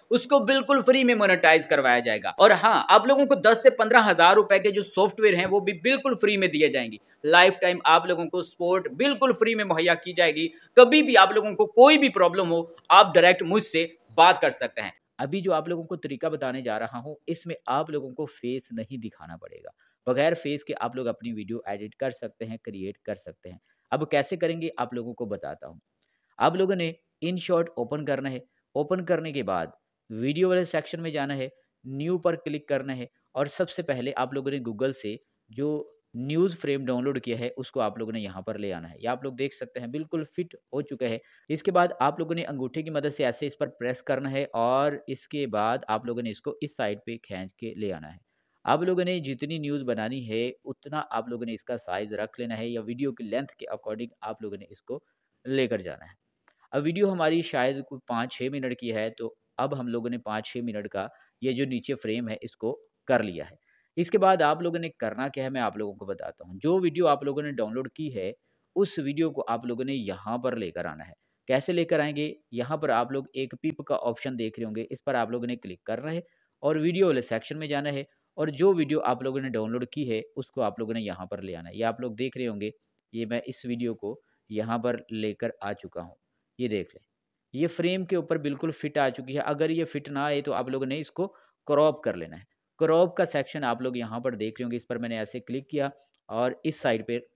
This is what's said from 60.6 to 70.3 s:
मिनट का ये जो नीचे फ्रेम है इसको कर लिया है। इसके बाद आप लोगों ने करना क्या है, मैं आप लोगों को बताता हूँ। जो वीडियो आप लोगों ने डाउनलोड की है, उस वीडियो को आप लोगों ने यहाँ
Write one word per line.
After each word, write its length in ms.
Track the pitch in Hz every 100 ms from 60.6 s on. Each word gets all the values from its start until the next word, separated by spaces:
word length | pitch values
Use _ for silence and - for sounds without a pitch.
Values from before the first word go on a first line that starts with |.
मिनट 240 | 120 104 101
का 200 | 101 101 _ _ _
ये 100 | 127
जो 120 | 123
नीचे 300 | 139 123 -
फ्रेम 340 | 135 110 113 117
है 100 | 110
इसको 360 | 120 _ 113 135 _ _ -
कर 140 | 123
लिया 220 | 107 82
है। 120 | 73 - _ _ _ -
इसके 220 | 175 214
बाद 240 | 190 185
आप 200 | 151 156
लोगों 160 | 170 165
ने 100 | 165
करना 380 | - 113 104 139
क्या 160 | 135
है, 60 | 131
मैं 100 | 135
आप 160 | 113 101
लोगों 160 | 104
को 120 | 101 98
बताता 380 | 95 - -
हूँ। 140 | 87 95
जो 200 | 151 185
वीडियो 260 | 180 160 165
आप 180 | 143
लोगों 180 | 143 139
ने 100 | 147
डाउनलोड 360 | 131 107 117 131
की 180 | - 151
है, 220 | 113 92 120 _ _ _ 175
उस 220 | 196 -
वीडियो 300 | 160 143 160
को 100 | 135
आप 240 | - 117 120
लोगों 180 | 120
ने 100 | 131
यहाँ 440 | 135 98 87 104